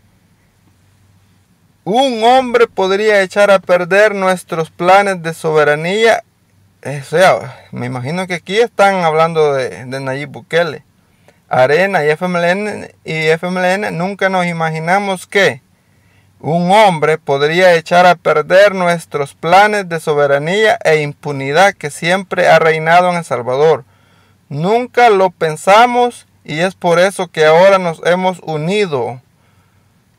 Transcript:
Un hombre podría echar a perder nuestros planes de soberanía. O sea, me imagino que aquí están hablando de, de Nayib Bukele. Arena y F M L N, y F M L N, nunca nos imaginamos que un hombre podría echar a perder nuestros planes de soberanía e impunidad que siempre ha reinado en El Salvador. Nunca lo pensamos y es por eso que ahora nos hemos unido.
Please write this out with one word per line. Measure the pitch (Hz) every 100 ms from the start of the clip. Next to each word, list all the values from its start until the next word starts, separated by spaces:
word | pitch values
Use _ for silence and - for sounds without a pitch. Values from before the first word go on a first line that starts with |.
| _ _ _ _ _ _ _ _ _ _ _ _ _ _ _ _ _ _
Un | - 226 277 233
hombre | 226 262 254 240 233
podría | - 190 196 214 208
echar | 185 208 202
a | 190
perder | - 180 175 196 214
nuestros | 202 185 180 - 165 160
planes | - 175 190 202 185
de | 165
soberanía. | 160 165 156 147 147 165 202 226 - - _ _ _ _ _
O | 127 143
sea, | 135 160 180 127 131 - -
me | 127
imagino | 123 127 123 175 185
que |
aquí | 175 - 202
están | 233 - 196 190
hablando | 165 156 165 165 151
de, | 139 120 -
de | 127 135
Nayib | 135 135 143
Bukele. | 120 104 165 170 131 - _ _ _ _ _ _
Arena | 127 131 156 196 185
y | 147
F | 151
M | 180 175
L | 170
N, | 190 208 - - _
y | - 160 156
F | 165 180
M | 185
L | 180
N, | 190 208
nunca | 170 185 202 190
nos | 190
imaginamos | 175 170 160 160 160 196 202 185 -
que | 202 175 127 _ _ _ _ _ _ _ _
un | 135 170 175
hombre | 202 214 160 147 156
podría | - 139 147 170 185
echar | 165 160 175 180
a | 170
perder | 165 151 147 185 202
nuestros | 190 175 170 - 147 143
planes | - 165 185 214 208 180
de | 165
soberanía | 160 147 143 139 151 202 214 -
e | - 156
impunidad | 147 147 151 139 135 151 196
que | 190 147
siempre | - 170 190 185 180 156
ha | 160
reinado | 160 160 160 175 180
en | 175
El |
Salvador. | 165 123 123 131 156 147 - _ _ _ _ _ _
Nunca | 139 175 233 247 - 240
lo | 196 190
pensamos | - 160 156 - 208 247 240 247 - _ _
y | - 151
es | 185
por | - 175 170
eso | 185 190 180
que | - 156
ahora | 160 196 190
nos | 180 156
hemos | 165 180 185 180
unido. | - 156 160 208 196 139 113 127 - _ _ _ _ _ _ _ _